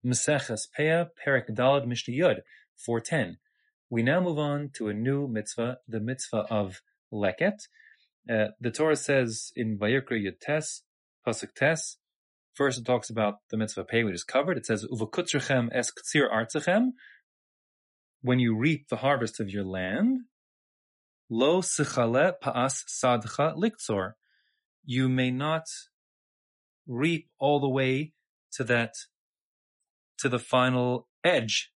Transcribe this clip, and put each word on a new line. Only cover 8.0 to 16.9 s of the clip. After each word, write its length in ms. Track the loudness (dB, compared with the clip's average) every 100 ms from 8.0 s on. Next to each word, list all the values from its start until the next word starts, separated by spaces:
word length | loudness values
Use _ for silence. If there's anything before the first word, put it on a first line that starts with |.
| _ _ -4
Uh, 200 | 0 0 -2
the 100 | -4
Torah 260 | 2 2 2
says 560 | 4 2 2 -4 -10
in 240 | -4 -4 0
Vayikra 340 | 2 2 0
Yud 280 | -2 -2 -6
Tes, 420 | -2 -2 -2 -12 _ _ _ _ -4
Pasuk 280 | -4 -8
Tes, 440 | 0 2 2 -4 -14 _ _ _ _ _
first 260 | 0 0 0
it 40 |
talks 260 | 0 0 0
about 260 | 0 0 0 _
the 60 | -4
mitzvah 260 | -4 -4
of 60 | -2
pay 140 | 0
we 100 | 0
just 160 | -2 0
covered. 280 | 0 2 -2
It 100 | -2
says, 180 | -4
"Uvakutzrechem 840 | -2 -4 -2 -2 -2 -2 2 0 2
es 180 | -2 -4
ktsir 420 | -8 -2 0 2
artzachem." 580 | 2 -2 -2 2 2 2